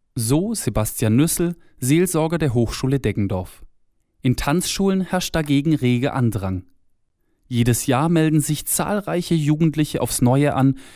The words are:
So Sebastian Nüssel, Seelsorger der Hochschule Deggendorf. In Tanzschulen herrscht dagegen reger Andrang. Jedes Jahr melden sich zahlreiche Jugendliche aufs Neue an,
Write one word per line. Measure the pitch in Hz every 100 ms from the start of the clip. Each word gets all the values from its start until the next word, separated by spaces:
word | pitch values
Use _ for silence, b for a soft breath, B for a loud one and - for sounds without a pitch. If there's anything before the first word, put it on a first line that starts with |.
| _ -
So | 113 143 202 220
Sebastian | - 107 107 - 113 113
Nüssel, | 165 - 170 170 b b
Seelsorger | 123 156 185 160 160 165
der | 156 120
Hochschule | 117 - 131 135
Deggendorf. | 110 104 98 95 92 - - _ _ _ _ _
In | 131 123
Tanzschulen | - 160 - - 196 190
herrscht | 185 185 - 165
dagegen | 147 143 147 151
reger | 127 123 135 135
Andrang. | 120 107 95 92 - _ _ _ _ _ _ _ -
Jedes | 120 120 117 -
Jahr | 123 160
melden | 165 156 156
sich | 147 151 -
zahlreiche | - 151 208 196 170 175 170
Jugendliche | 147 151 165 147 151 -
aufs | 120 -
Neue | 123 135 143 131
an, | 135 135 B